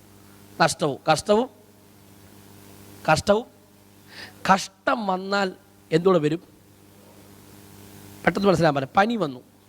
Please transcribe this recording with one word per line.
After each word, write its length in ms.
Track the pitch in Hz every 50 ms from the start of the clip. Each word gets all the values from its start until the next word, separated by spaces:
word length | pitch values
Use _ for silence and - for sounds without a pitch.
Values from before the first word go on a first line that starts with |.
| - - - - - - - - - - - -
നഷ്ടവും, 360 | 180 156 - - 175 151 131 - - -
കഷ്ടവും, 400 | 156 151 - - 208 214 254 254 - - - _ - _ _ - - - - - - - - - - - - - - - - - - - - - - - - -
കഷ്ടവും, 380 | 156 151 - - 202 214 254 - - _ _ _ _ _ _ _ _ _ _ - - - - - - - - -
കഷ്ടം 500 | 190 196 - - _ _ - - 269 247 220 196
വന്നാൽ 380 | 185 185 190 196 196 202 196 185 185 - _ _ _ _ _ - 160
എന്തുകൂടെ 240 | 165 175 190 185 170 147
വരും? 160 | 151 156 170 - - - _ _ _ - - - - - - - - - 101 101 101 98 - 101 - - - - - - - - - - - - - - - -
പെട്ടെന്ന് 240 | 175 175 220 196 196
മനസ്സിലാൻ 240 | 180 147 170 160 143 143
പറയാം. 160 | 135 135 - 196
പനി 180 | 202 226 240 220 180
വന്നു, 180 | 147 127 127 - _ _ _ _